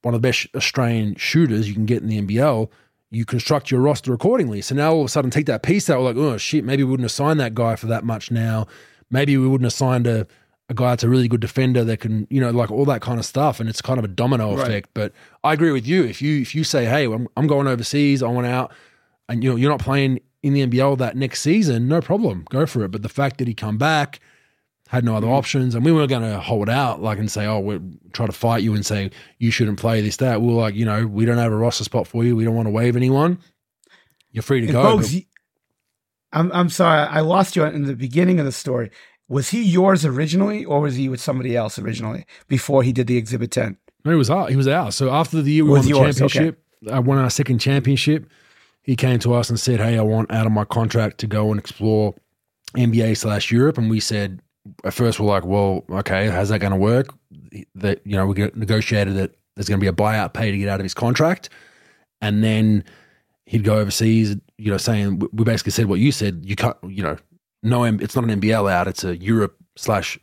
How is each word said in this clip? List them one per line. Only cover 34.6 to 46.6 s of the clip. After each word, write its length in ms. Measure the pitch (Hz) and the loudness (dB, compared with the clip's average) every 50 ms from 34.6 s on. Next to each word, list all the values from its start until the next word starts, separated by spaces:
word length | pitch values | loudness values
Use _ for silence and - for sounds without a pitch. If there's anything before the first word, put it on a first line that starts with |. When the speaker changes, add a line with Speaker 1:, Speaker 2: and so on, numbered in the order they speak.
Speaker 1:
to 60 | 113 | 2
Speaker 2:
And 60 | 110 143 | 2 2
Speaker 1:
go." 100 | 123 156 214 226 | 4 4 4 4
Speaker 2:
Bogues, 40 | 202 113 | 4 2
Speaker 1:
But 100 | 107 143 | 0 -2
Speaker 2:
y-, 120 | 185 - _ _ _ _ _ _ _ _ _ _ _ _ _ _ _ _ _ _ _ _ _ - | -4 -6 _ _ _ _ _ _ _ _ _ _ _ _ _ _ _ _ _ _ _ _ _ -2
I'm, 180 | 156 170 180 170 | 0 0 0 2
I'm 160 | 175 180 170 | 0 0 0
sorry, 320 | - - 180 170 160 156 147 | 2 2 2 4 4 4 2
I 120 | 147 147 156 | 0 0 0
lost 340 | 156 160 175 196 190 - - | 0 2 0 -2 -2 -2 -2
you 80 | 180 151 | 0 0
in 180 | 156 - 151 143 | 0 0 -4 -4
the 120 | 139 135 | -4 -4
beginning 440 | 117 135 123 123 165 180 180 185 170 | -6 -8 -2 0 2 2 4 2 2
of 60 | 147 | 0
the 60 | 135 | -2
story. 380 | 123 - - 139 127 120 117 101 _ - - _ _ _ _ | -6 -6 -6 -4 -4 -4 -4 -6 _ -20 -20 _ _ _ _
Was 220 | _ 127 139 127 - | _ -2 -2 -2 -2
he 140 | - 233 233 | -2 0 2
yours 400 | 190 170 180 185 196 190 165 151 | 2 4 4 4 4 4 4 2
originally, 600 | 147 123 131 156 151 165 185 196 208 214 214 - | 0 0 0 -2 0 0 0 0 0 -2 -6 -4
or 160 | - 143 143 | -2 0 0
was 140 | 151 143 127 | 0 0 -2
he 120 | 127 135 131 | -2 -4 -4
with 120 | 127 123 | -4 -4
somebody 340 | - 156 131 127 123 127 117 | -4 -4 -4 -4 -4 -2 -2
else 240 | 120 107 110 - - | -2 -2 -4 -6 -8
originally 460 | 101 113 113 113 113 110 120 - - _ - - _ _ | -8 -6 -6 -6 -6 -8 -8 -8 -12 _ -20 -20 _ _
before 340 | 139 123 - - 143 135 120 | -2 -2 0 2 2 4 4
he 80 | 131 | 4
did 160 | 123 127 123 | 2 0 0
the 80 | 113 123 | 2 0
Exhibit 340 | 120 113 107 123 117 120 117 | 0 0 -2 -4 -6 -4 -4
ten? 260 | - 127 113 107 95 _ _ _ _ _ _ | -2 -2 -2 -4 -6 _ _ _ _ _ _
Speaker 1:
No, 80 | 151 | 2
he 60 | 170 | 4
was 120 | 160 131 110 | 4 4 4
out. 200 | 156 196 175 - | 2 0 2 2
He 80 | 127 | 2
was 100 | 139 135 | 2 2
out. 260 | 135 143 175 151 104 - | 2 2 0 0 -2 -2
So 160 | - 139 127 | -2 0 2
after 320 | 131 151 165 - - 160 | 2 2 0 0 0 0
the 100 | 143 143 151 | 2 2 4
year 100 | 156 151 | 4 6
we 60 | 151 | 6
Speaker 2:
Was 80 | 139 139 | 6 6
Speaker 1:
won 60 | 123 | 6
the 40 | 139 | 6
Speaker 2:
yours, 320 | 147 135 135 143 139 123 | 4 6 4 4 4 2
okay. 60 | 139 135 - | 0 2 2
Speaker 1:
championship, 300 | 131 156 165 - _ | 2 0 0 -2 _